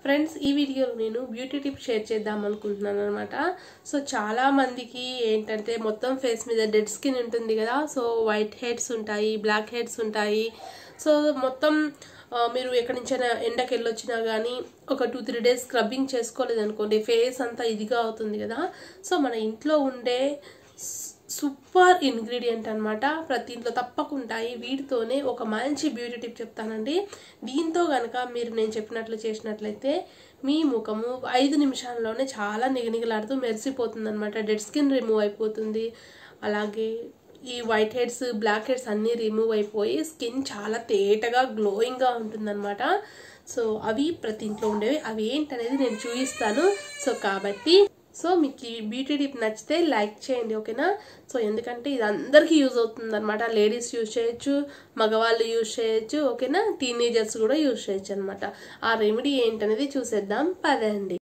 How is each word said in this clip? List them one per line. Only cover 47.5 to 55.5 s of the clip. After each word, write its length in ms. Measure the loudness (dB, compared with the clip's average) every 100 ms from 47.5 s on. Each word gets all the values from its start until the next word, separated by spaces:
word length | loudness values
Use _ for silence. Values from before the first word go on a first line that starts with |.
| -4 8 8 8 2 _ -6
so, 100 | 2 4
మీకు 220 | 4 -2 -12
ఈ 20 | -8 -6
బ్యూటీ 240 | -4 -2 0
టిప్ 160 | -2 0
నచ్చితే 340 | -2 -2 -2 2 4
లైక్ 220 | 2 0 -4 -4
చేయండి, 280 | -2 -2 -4
ఓకేనా? 300 | -4 0 0 0 -6 -20 -6
So, 60 | -2 0
ఎందుకంటే 400 | -2 -4 -6 -4
ఇది 100 | 0 0
అందరికీ 460 | 0 8 8 8 6
యూజ్ 140 | 6 4
అవుతుందన్నమాట. 600 | 0 -2 -4 -2 -2 -2 0 4
లేడీస్ 300 | 4 2 -4
యూజ్ 160 | -4 -2 0
చేయొచ్చు, 380 | -2 -2 0 0 -2 -10 -16 0
మగవాళ్ళు 440 | 2 4 4 4 2